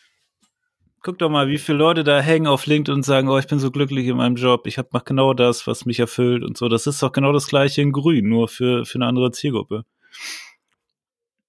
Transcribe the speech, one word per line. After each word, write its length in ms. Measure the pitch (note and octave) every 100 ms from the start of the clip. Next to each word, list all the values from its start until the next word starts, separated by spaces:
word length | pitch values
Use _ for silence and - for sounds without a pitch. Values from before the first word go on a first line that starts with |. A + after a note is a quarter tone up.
| _ _ _ _ _ _ _ _ _ _
Guck 160 | - F3+
doch 100 | D#3+
mal, 200 | D3 C3+
wie 100 | D3
viele 180 | - D3
Leute 260 | D#3 E3
da 160 | D3 C#3+
hängen 280 | D3 D#3+ D#3
auf 180 | C3+ -
LinkedIn 300 | D3+ D3 C#3
und 40 |
sagen, 260 | C3 C3+ C3+
"Oh, 80 | C3+
ich 100 | C#3
bin 120 | D3
so 100 | C3+
glücklich 380 | C3+ C#3 C#3 B2
in 100 | B2
meinem 200 | B2 B2
Job, 280 | B2+ B2 -
ich 140 | -
hab, 120 | B2+
mach 100 | A#2+ -
genau 280 | C3+ C3+
das, 340 | B2+ B2 A#2 -
was 180 | A#2 B2
mich 140 | A#2
erfüllt" 440 | A#2+ - B2 B2
und 140 | - -
so. 100 | A#2+
Das 200 | A#2 -
ist 160 | C#3+
doch 80 | C3
genau 200 | C#3 C#3
das 160 | C#3+ -
Gleiche 340 | C#3+ C#3 C#3
in 100 | C#3+
Grün, 360 | C#3 D3+ D3+ G2+
nur 200 | A#2 A2+
für, 380 | - B2 A#2+ A2+
für 100 | B2+
eine 80 | A#2+
andere 260 | B2 B2+
Zielgruppe. 520 | A#2+ D3+ A#2 G2+ G#2+ - _ _ - - - - _ _ _ _ _ _ _ _ _